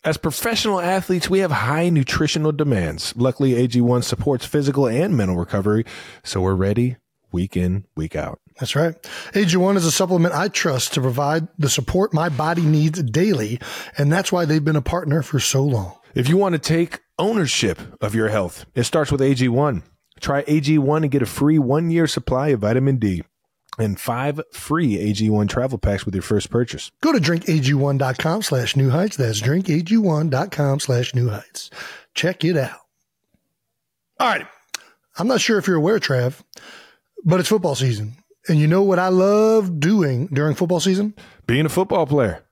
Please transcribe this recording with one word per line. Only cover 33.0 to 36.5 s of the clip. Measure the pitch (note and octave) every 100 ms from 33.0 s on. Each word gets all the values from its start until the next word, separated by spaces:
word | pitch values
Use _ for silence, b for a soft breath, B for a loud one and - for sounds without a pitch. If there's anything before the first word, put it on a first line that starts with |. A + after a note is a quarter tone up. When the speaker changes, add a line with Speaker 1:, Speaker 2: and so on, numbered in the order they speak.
| _ _ _ _ _ _ _ _ _ _ _ -
Speaker 2:
All | B3
right. | F#3+ - - _ B B B _ -
I'm | G3+
not | B3+
sure | - G#3+
if | F#3
you're | E3+
aware, | D#3+ A3
Trav, | - C3 B2 - _